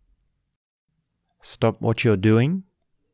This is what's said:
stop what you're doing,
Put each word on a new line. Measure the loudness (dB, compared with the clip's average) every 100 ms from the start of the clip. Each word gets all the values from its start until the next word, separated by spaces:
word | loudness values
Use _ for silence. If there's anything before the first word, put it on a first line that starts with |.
| _ _ _ _ _ _ _ _ _ _ _ _ _ _
stop | -12 -4 -2 -2
what | -4 0
you're | 0 2
doing, | 2 2 2 -2 -8 _ _ _ _